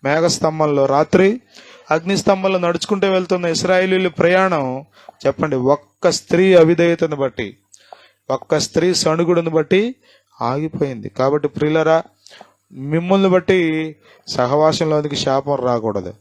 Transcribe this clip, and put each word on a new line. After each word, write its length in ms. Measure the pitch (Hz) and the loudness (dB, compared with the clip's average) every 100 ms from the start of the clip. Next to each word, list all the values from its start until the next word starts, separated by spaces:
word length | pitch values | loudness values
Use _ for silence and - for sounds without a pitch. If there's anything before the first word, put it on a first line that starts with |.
మేఘస్తంభంలో, 800 | 139 156 170 - 160 156 156 143 135 | -2 0 0 0 -4 0 0 2 2
రాత్రి 560 | 139 156 180 190 247 _ - - - - | 2 2 2 2 0 _ -20 -20 -20 -4
అగ్నిస్తంభంలో 680 | 156 170 196 - 196 190 185 | -4 -2 -2 0 0 0 0
నడుచుకుంటూ 480 | 175 175 - 202 196 | -2 -2 -4 -2 0
వెళ్తున్న 340 | 190 180 180 175 | 0 0 -2 -2
ఇశ్రాయేలీయుల 600 | 160 180 185 185 185 185 | -2 0 0 2 0 -2
ప్రయాణం, 580 | - 170 185 190 165 131 131 151 _ - _ 139 | 0 2 2 2 0 -2 -6 -12 _ -20 _ -4
చెప్పండి, 300 | 139 151 131 | -2 -2 0
ఒక్క 560 | 127 147 _ _ 175 | 0 0 _ _ -2
స్త్రీ 420 | - - 170 190 | -2 -2 2 6
అవిధేయతను 640 | 180 165 170 170 170 165 147 | 6 6 4 2 0 -2 -2
బట్టి, 420 | 135 - 107 - _ _ _ - _ _ _ | -4 -4 -10 -12 _ _ _ -20 _ _ _
ఒక్క 300 | 131 - 156 | -8 -2 -2
స్త్రీ 340 | - - 175 | 0 0 0
సణుగుడును 560 | 175 170 160 175 170 165 | 0 0 0 0 0 0
బట్టి 460 | 160 156 190 226 254 _ _ _ _ | -2 0 0 0 -6 _ _ _ _
ఆగిపోయింది. 680 | 120 135 156 - 143 120 104 | -4 -4 -6 -4 -6 -6 -12
కాబట్టి 380 | - 131 147 147 | -2 0 0 -4
ప్రియులరా, 560 | - 151 156 156 160 - _ _ - - _ _ | -4 -2 0 2 2 0 _ _ -20 -20 _ _
మిమ్మల్ని 560 | 135 139 160 175 196 190 | -14 -4 -4 0 2 4
బట్టి 300 | 180 175 185 165 156 160 151 _ _ - | 2 2 2 2 -2 -6 -12 _ _ -10
సహవాసంలోనికి 880 | - 123 147 156 151 160 151 147 143 | -4 0 2 2 2 0 -2 -2 -6
శాపం 400 | - 135 139 139 | -2 -2 -2 -4
రాకూడదు 580 | 123 120 110 101 92 104 | -2 -2 -2 -6 -8 -16